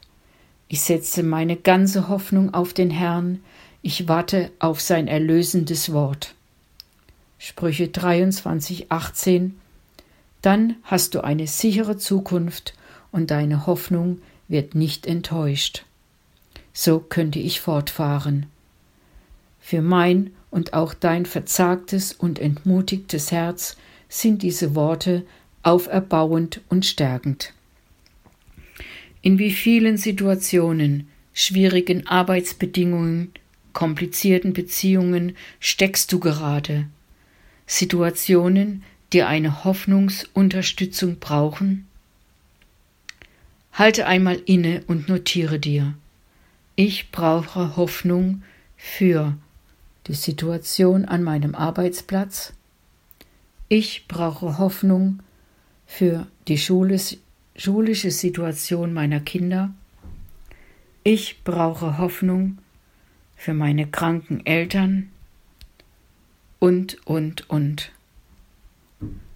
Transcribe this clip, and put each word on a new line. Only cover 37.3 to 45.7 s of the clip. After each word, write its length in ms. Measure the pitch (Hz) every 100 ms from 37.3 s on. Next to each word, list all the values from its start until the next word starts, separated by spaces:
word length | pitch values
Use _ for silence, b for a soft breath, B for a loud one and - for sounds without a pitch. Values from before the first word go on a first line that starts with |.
| b b b b
Situationen, 1200 | - 180 175 170 175 - 180 175 190 208 196 B B _
die 120 | 175
eine 400 | - 156 156 147
Hoffnungsunterstützung 1500 | 190 190 - 196 196 190 - 196 190 185 180 - 185 - 185 175
brauchen? 720 | - 147 151 151 196 196 - - _ _ _ _ _ _ _ _ _ _ - b b b b b _
Halte 340 | - 214 220 -
einmal 340 | 185 185 175
inne 400 | - 185 170 175 -
und 220 | 165 147
notiere 500 | 185 - 175 160 151
dir: 360 | 147